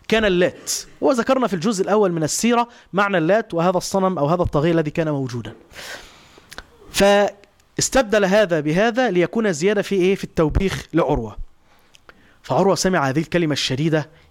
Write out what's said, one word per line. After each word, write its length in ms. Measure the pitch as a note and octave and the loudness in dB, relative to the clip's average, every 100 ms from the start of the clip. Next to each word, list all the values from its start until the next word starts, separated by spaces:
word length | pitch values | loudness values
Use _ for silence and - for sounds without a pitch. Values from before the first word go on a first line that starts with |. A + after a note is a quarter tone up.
| - | -2
كان 160 | A3 | 0
اللات، 480 | G#3+ F3+ F3 - - - - - | 2 2 0 -2 -8 -10 -10 -4
وذكرنا 460 | D#4 B3+ A3+ C4 A3+ | 0 0 0 0 0
في 80 | |
الجزء 300 | F#3 F3 F#3+ | -2 -2 -2
الأول 280 | F#3+ G#3 G3 | 0 2 2
من 100 | E3+ | 0
السيرة 460 | D3+ - A3+ A#3+ A#3 - _ | -2 0 0 0 -2 -8 _
معنى 260 | F3 G3+ F#3+ | -2 0 0
اللات 360 | D#3+ G#3 A3 | 2 0 0
وهذا 220 | E3 F3 F#3 | -2 0 0
الصنم 420 | - G3 F#3 F3 | -2 0 0 0
أو 80 | C#3+ | 0
هذا 160 | F3 | 0
الطاغية 300 | E3+ D3+ E3 | 0 0 2
الذي 180 | E3 D3+ | 0 0
كان 200 | E3 D#3 | -2 -4
موجودا. 440 | C#3+ C3 A#2+ G#2 - - - - - - - - - - - - _ - | -4 -6 -8 -10 -16 -20 -20 -18 -18 -18 -20 -20 -20 -20 -20 -20 _ -10
فاستبدل 1300 | - G3+ G3+ G3+ - - _ _ - - B3+ A3 G#3+ | 0 4 4 2 -2 -18 _ _ -6 0 0 2 2
هذا 360 | F#3+ G3+ G3 E3 | 2 2 2 0
بهذا 500 | D3 E3 A3+ A3+ B3 | 0 0 0 0 0
ليكون 420 | F3+ E3 A3+ G#3+ | 0 0 0 -2
زيادة 300 | D3+ F#3 G#3 | 0 0 0
في 120 | - | 0
إيه؟ 200 | G3 F3+ | 0 2
في 100 | G3 | 0
التوبيخ 600 | - - D#3 C#3 F#3+ C3 - | -2 -2 0 0 -2 -2 -2
لعروة. 420 | D#3+ E3 C#3 A2 - - - _ _ _ _ - - _ _ | 0 0 0 -4 -10 -14 -16 _ _ _ _ -20 -20 _ _
فعروة 320 | - C3+ F#3+ | -2 2 2
سمع 340 | E3+ F#3+ F3+ C#3 | 2 0 0 0
هذه 100 | C3+ | 0
الكلمة 340 | D#3+ F3+ E3 | -2 0 0
الشديدة، 580 | C#3 - C3 D#3+ D#3 C#3 - _ | -2 -2 -2 0 0 -2 -12 _